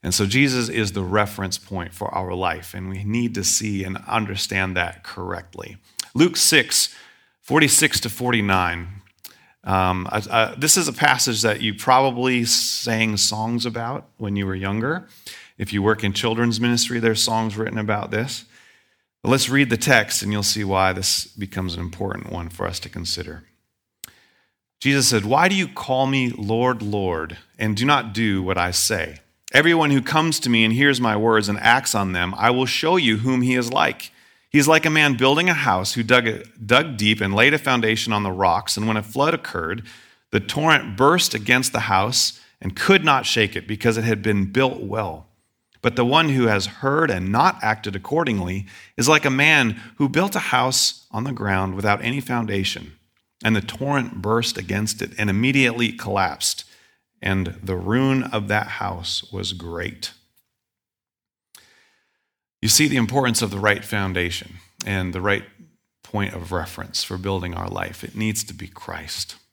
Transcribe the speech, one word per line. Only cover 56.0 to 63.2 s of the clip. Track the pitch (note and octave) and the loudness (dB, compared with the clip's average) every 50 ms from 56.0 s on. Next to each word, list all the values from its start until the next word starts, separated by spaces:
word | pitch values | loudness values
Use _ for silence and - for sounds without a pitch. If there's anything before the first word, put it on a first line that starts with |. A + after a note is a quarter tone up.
| - G#2 G2 G2 F#2+ F2 C#2+ - - - - - - _ - _ _ _ _ _ _ _ _ _ - | -6 -4 0 0 0 0 -2 -2 -4 -4 -4 -4 -12 _ -20 _ _ _ _ _ _ _ _ _ -4
And | F#2 F#2+ F#2+ F#2 F2+ F2+ - - | -2 0 0 -2 -4 -6 -10 -6
the | F#2 F#2 | -6 -6
ruin | F2+ F2+ F#2 G#2+ B2 C3+ C3+ C3+ C3+ B2 | -4 -2 0 2 2 2 2 2 0 -2
of | C3 B2 A2 G2+ G2+ | -2 -4 -6 -2 0
that | G#2 G#2+ G#2+ | -2 -2 -2
house | - - - G2+ G2 F#2 F2 F2 - - - - - | -4 -8 -6 -6 -6 -6 -6 -8 -6 -6 -8 -8 -8
was | - G2 F#2+ F#2+ F#2+ | -8 -8 -6 -6 -8
great." | F2+ F2 E2+ E2 E2+ F2+ - - - - - - _ _ _ _ _ _ _ _ _ _ _ _ _ _ _ _ _ _ _ _ _ _ _ _ _ _ _ _ - _ _ _ _ _ _ _ _ _ _ _ _ _ _ _ _ _ _ _ _ - | -10 -10 -10 -8 -6 -8 -8 -8 -10 -14 -14 -14 _ _ _ _ _ _ _ _ _ _ _ _ _ _ _ _ _ _ _ _ _ _ _ _ _ _ _ _ -20 _ _ _ _ _ _ _ _ _ _ _ _ _ _ _ _ _ _ _ _ 0
You | G#2+ | 2
see | - - D3+ D3 | 4 4 4 4
the | C3+ | 4
importance | C3 A#2 G#2+ B2 C#3 | 2 2 2 2 2